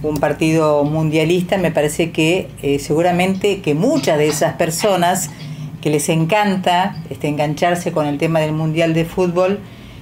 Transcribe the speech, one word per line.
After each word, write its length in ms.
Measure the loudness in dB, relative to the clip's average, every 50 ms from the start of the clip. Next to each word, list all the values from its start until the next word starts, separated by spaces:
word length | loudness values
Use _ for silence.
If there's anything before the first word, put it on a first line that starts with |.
un 160 | -4 -4 -2 0
partido 640 | 0 -2 0 0 2 2 2 4 4 4 2 2 2
mundialista, 720 | 0 0 0 0 0 2 2 2 2 2 0 0 0 0
me 140 | 0 0 0
parece 400 | 0 0 0 0 0 -2 -4 -2
que, 380 | 0 0 2 2 2 0 -2 -6 -10 -6
eh, 160 | -2 -2 -2 -2
seguramente 840 | 0 -2 0 2 2 2 2 2 0 0 0 0 0 0 0 0
que 120 | -2 -2 0
muchas 440 | 2 2 2 2 2 2 2 2 2
de 100 | 2 2
esas 260 | 2 0 0 -2 0
personas 760 | -2 -2 -2 -2 0 0 2 2 4 2 2 0 0 -4 -8 -10 -14 -14 -14 -12 -12 -12 -12 -12 -4
que 100 | -2 0
les 180 | 0 0 0 0
encanta, 960 | 0 2 2 2 2 2 2 2 0 2 2 2 2 2 0 0 -4 -8 -10 -12
este, 180 | -10 -6 -4 -4
engancharse 640 | -2 -2 -2 -2 0 2 2 2 2 0 -2 -2
con 140 | -2 0 -2
el 120 | 0 -2 -2
tema 220 | 0 2 2 2
del 120 | 2 0
Mundial 400 | 0 -2 -2 0 0 2 2 2
de 120 | 2 0 0
Fútbol, 560 | -2 0 0 0 0 2 2 2 2 0 -2 -6 -14 -18 -20 -20 -20 -18 -18